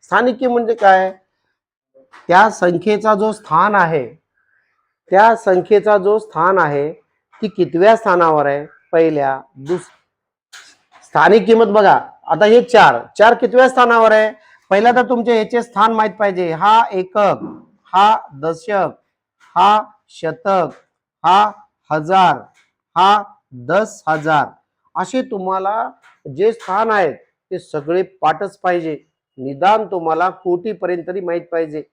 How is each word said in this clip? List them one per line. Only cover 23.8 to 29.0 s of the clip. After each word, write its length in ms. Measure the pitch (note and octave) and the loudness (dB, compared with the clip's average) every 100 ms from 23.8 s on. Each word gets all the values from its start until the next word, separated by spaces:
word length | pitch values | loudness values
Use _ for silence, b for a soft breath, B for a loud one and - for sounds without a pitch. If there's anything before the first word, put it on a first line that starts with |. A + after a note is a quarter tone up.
| G#3 - - | -2 -8 -6
हजार, 400 | D#3 D3+ D#3 B2+ _ _ _ _ - | -4 0 -2 -2 _ _ _ _ -10
असे 260 | F#3 C4 | -6 -6
तुम्हाला 680 | C4 G#3 F#3 F#3+ F#3+ G#3+ A#3 - b b - C3 | -6 -8 -6 -4 -4 -6 -8 -12 b b -18 -2
जे 140 | G#3 | -2
स्थान 400 | A3+ - F#3+ A3+ | -2 -6 -4 0
आहेत 220 | G#3 E3+ A#2+ _ _ _ | 0 -2 -4 _ _ _
ते 80 | F#3 | -14
सगळे 440 | - D#3 C#3+ F3 | -10 -12 -4 -4
पाठच 560 | F#3 _ D3+ E3+ G3+ _ | -4 _ -4 -2 -8 _
पाहिजे. 380 | F#3 F3 D#3+ D3 | -4 -4 -4 -10